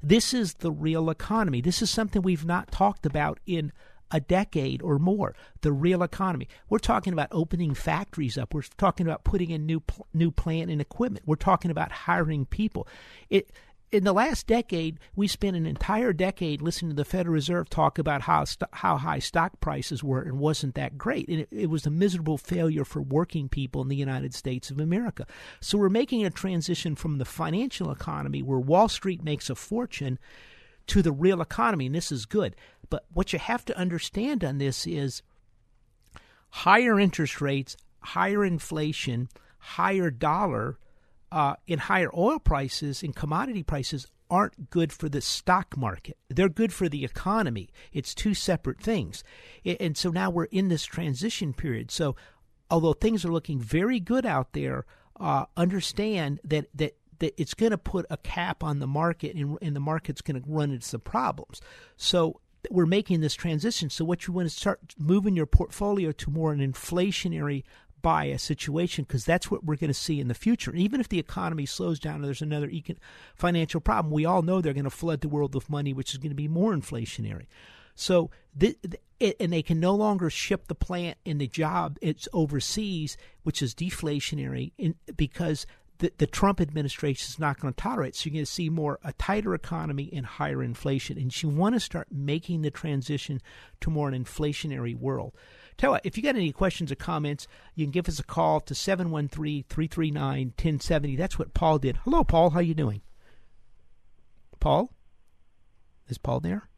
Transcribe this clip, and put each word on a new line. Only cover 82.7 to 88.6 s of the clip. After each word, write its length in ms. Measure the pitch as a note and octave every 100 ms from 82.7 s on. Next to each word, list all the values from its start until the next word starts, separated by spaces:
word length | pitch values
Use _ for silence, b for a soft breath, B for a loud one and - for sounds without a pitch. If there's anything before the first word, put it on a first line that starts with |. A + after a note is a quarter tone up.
| - G#3 F3 D3+ - b b
which 180 | D#3+ -
is 140 | B2+ -
deflationary, 960 | F3 - D#3 D3 - D3 C3 C3 C3+ -
in, 160 | F3 - - -
because 520 | D3 - E3+ D3+ - b b _
the, 120 | F3 -
the 80 | D3+
Trump 340 | - G3 F#3+
administration 680 | D#3 D3+ C#3+ - D3 C3+ -
is 80 | -
not 220 | D3+ C#3
gonna 140 | C#3
tolerate. 420 | - G#3+ B3 C3+ -
So 120 | D#3+
you're 80 | D3+
gonna 80 | C#3+
see 240 | -